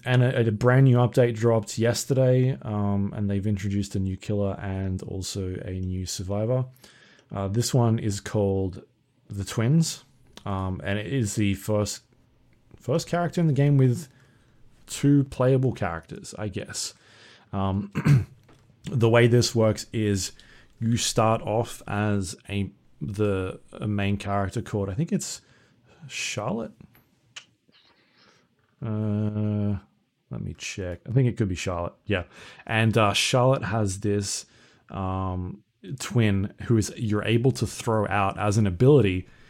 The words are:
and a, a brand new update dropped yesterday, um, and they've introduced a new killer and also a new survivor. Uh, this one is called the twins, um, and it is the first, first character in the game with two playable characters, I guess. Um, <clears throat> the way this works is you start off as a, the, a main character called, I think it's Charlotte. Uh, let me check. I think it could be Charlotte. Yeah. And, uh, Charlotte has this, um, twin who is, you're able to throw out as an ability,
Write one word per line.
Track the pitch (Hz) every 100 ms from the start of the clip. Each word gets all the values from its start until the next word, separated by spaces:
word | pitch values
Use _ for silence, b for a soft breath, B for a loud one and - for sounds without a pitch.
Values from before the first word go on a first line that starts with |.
and | 123 127
a, | 123 120 113
a |
brand | 107 120 127
new | 135 123
update | 123 - 123
dropped | 110 117 113 110 -
yesterday, | 113 113 - 131 131 127 127 131
um, | - 104 101 101 98
and | - 101
they've | 98 104
introduced | 101 101 101 98 101
a |
new | 95 92
killer | - 104 101 95
and | 98 95 95 92
also | - 95 92 101 92 92
a | - 92
new | 92 92 92
survivor. | - 95 101 110 127 127 B B B B B B
Uh, | 98 98
this | 107 117
one | 131 117 113
is | 107 101
called | - 107 101 95 95 90 - _ _ _ - 101
the |
twins, | 98 - 113 160 160 - - _ _ - 101
um, | 98 95 92
and | 98 101
it | 107
is | 135 104 -
the | 101
first, | 95 - 107 104 - _ _ _ _ _ _ _ -
first | - 156 -
character | 170 170 -
in | 160
the |
game | 131 143 143
with | 131 123 160 b b b b b b _ -
two | - 143 143
playable | 135 - 127 131 127
characters, | 101 92 82 - - - -
I | 107
guess. | 98 - 98 - - B B B B B
Um, | 101 98 98 202 - - 139 - - _ -
<clears throat> | _ _ -
the | 120 113
way | 117 120
this | 120 117
works | 117 110 101 -
is | 117 107 98 - - b b b -
you | 113 117
start | - - 110 113
off | 104 110 - - -
as | 104 104 101 90 - -
a, | 101 95 - _ -
the, | 76 98 104 95 92 - -
a | - 107
main | 101 101 101
character | 101 101 95 120
called, | - 107 98
I |
think | 95 170
it's | 196 - - b b b b b b 139
Charlotte. | - - - 107 226 214 - - _ _ _ _ - - _ _ b b b b b b b b b b _
Uh, | 117 107 107 104 107 107 107 104 104 101 - _ _ _ -
let | 58
me | - 85
check. | - - 90 87 -
I |
think | 117 123
it | 107
could | 101
be |
Charlotte. | 90 - 87 87 - -
Yeah. | 95 85 B B B -
And, | 110 113 110
uh, | 104
Charlotte | 101 - 131 127 135
has | 98 113 104 95
this, | 104 101 98 - - b b b _
um, | - 95 95 95 92 92 - _ _ 92 135
twin | - 123 107 98 101 -
who | - 117
is, | 101 -
you're | 110 104
able | 101 117 127
to | - 104
throw | - - 110 101
out | 101 98 -
as | 104 107
an | 104
ability, | 87 127 147 101 92 - b b